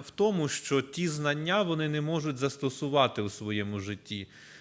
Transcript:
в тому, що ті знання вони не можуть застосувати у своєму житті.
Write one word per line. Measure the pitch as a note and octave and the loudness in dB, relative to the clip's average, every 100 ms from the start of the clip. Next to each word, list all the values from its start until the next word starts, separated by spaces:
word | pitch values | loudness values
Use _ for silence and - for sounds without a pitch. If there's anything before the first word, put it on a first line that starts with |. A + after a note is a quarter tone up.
| - | -4
в | |
тому, | - G#3+ F#3 D3 | 2 2 4 0
що | - - C#3 | -2 2 2
ті | C3+ E3+ F3 | 2 -2 -2
знання | D3+ D3 D3 D#3+ G3+ | 0 0 0 2 2
вони | F#3 D#3+ D#3 | 2 2 0
не | D3+ | 0
можуть | D3+ E3 D3+ B2+ | 0 0 0 0
застосувати | C3+ - C3+ - D3 C#3+ B2 - | -2 0 -4 -2 2 4 4 2
у | G#2 | -4
своєму | - G#2+ G#2 G2+ G#2 | -4 -4 -2 -2 -4
житті. | G2 G2+ - G#2 F#2+ - - - | -4 -6 -8 -8 -10 -16 -20 -20